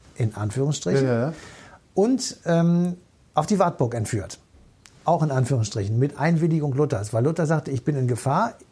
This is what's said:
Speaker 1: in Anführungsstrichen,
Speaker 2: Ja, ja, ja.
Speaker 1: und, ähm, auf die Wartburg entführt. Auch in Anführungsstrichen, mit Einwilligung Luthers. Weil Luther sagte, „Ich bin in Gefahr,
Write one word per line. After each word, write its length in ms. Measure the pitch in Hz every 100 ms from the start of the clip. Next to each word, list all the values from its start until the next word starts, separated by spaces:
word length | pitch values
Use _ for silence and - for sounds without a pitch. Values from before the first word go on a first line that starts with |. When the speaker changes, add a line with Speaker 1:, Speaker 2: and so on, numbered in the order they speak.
| - -
Speaker 1:
in 180 | 113
Anführungsstrichen, 720 | 104 104 110 139 147 180 139 135
Speaker 2:
Ja, 60 |
ja, 60 | 117 131
ja. 40 | 156 - - - - _
Speaker 1:
und, 420 | - 214 254 - - -
ähm, 500 | 170 170 170 180 175 _ _ _
auf 120 | - 156
die 120 | 208
Wartburg 360 | 175 170 123
entführt. 440 | 117 107 110 92 - _ - - _ - -
Auch 180 | - 175
in 80 | 151
Anführungsstrichen, 680 | 131 120 117 110 113 101 113
mit 200 | 139 -
Einwilligung 560 | 147 165 165 165 147
Luthers. 380 | 131 147 117 104
Weil 120 | 113
Luther 220 | 131 165 156
sagte, 240 | 160 143
„Ich 140 | 135
bin 120 | - 143
in 120 | 127
Gefahr, 460 | 117 - 151 233 - -